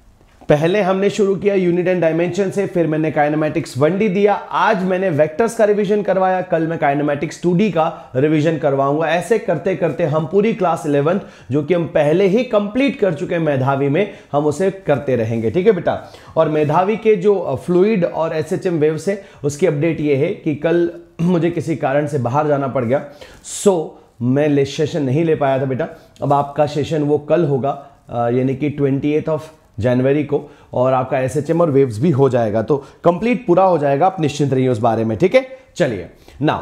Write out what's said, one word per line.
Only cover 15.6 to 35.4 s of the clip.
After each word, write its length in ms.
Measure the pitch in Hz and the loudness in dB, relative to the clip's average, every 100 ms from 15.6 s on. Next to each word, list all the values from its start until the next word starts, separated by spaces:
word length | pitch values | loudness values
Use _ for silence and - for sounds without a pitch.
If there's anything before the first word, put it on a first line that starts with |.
| 190 | 2
है 40 | |
बेटा। 420 | 180 135 101 - - - - | 2 0 -4 -8 -20 -8 0
और 120 | 160 | 0
मेधावी 480 | 156 147 160 190 220 | 2 2 2 2 0
के 180 | 220 208 | 2 2
जो, 200 | 202 196 | 2 0
अ, 200 | 139 131 | -2 -6
फ्लूइड 500 | - 180 202 220 170 | 0 2 4 2 0
और 300 | - 165 160 | -2 -4 -2
एसएचएम 440 | - 185 185 165 | -4 -4 -2 0
वेव्स 300 | 151 156 196 | 0 0 -4
है, 140 | 196 - - | -6 -8 -6
उसकी 240 | 143 139 180 | -6 0 0
अपडेट 320 | 147 165 160 | 0 -2 0
ये 160 | 151 135 | 0 2
है 120 | 165 | 0
कि 280 | 214 160 143 | -2 -4 -2
कल 360 | 165 170 170 - - | 0 2 0 -4 -18
<clears throat> 140 | - | -4
मुझे 300 | 170 175 170 | 0 2 0
किसी 240 | 170 151 139 | -2 -4 -4
कारण 320 | 143 143 147 | 0 0 0
से 100 | 147 | -2
बाहर 300 | 117 143 151 | -2 0 0
जाना 200 | 143 135 | 0 0
पड़ 180 | 135 113 | -2 -2
गया, 200 | 139 - - - - - - | -2 -4 -18 -20 -20 -14 -2
so 240 | 202 175 160 - - - | 0 0 -2 -12 -20 -6
मैं 280 | 120 135 151 | 0 2 2
ले-, 180 | 143 139 | 2 0
सेशन 360 | - 147 170 | -2 -4 -2
नहीं 220 | 135 139 170 | -2 0 0
ले 100 | 147 | 0
पाया 240 | 139 135 | 0 0
था 60 | 135 | -2
बेटा। 220 | 123 165 - - - | -4 -6 -10 -20 -8
अब 120 | 139 | 0
आपका 320 | 143 143 - 147 | 0 0 -2 -2
सेशन 380 | 151 131 160 | 0 -4 -2
वो 140 | 147 147 | 0 -2
कल 280 | 147 160 156 | 0 0 2
होगा, 420 | 135 135 - - _ - | 0 -2 -6 -10 _ -10
अ, 200 | 120 120 | -4 0
यानी 260 | 123 131 131 | 0 0 -2
कि 140 | 147 | -4
ट्वेंटी 420 | 143 139 135 143 | -2 0 0 0
एट 140 | 147 147 | -2 -2
of 140 | 156 - - _ - | -4 -6 -20 _ -4
जनवरी 440 | 120 123 131 147 | 0 2 2 2
को, 280 | 143 143 147 - - | 0 -4 -6 -20 -8
और 200 | - 131 | -2 0
आपका 260 | 131 131 135 | 0 0 -2
एसएचएम 420 | 127 147 143 165 | -2 -4 -2 0
और 100 | 170 | 4
वेव्स 280 | 135 135 107 | 4 2 2
भी 120 | 170 | 0
हो 180 | 131 135 | 4 4
जाएगा, 320 | 120 113 110 | 2 0 0
तो 240 | 110 143 - - | 0 -2 -4 -2
कंप्लीट 440 | 170 175 220 226 - | 0 0 0 -2 2
पूरा 160 | 175 | 4
हो 140 | 190 165 | 4 2
जाएगा, 280 | 143 139 185 | 2 2 0
आप 120 | 185 | 0
निश्चिंत 340 | 151 - 139 | -4 0 0
रहिए 140 | 131 127 | 2 0
उस 100 | 117 | 2
बारे 280 | 117 113 113 | 2 2 0
में, 120 | 107 | 0
ठीक 180 | 185 | 2
है। 120 | 254 | 2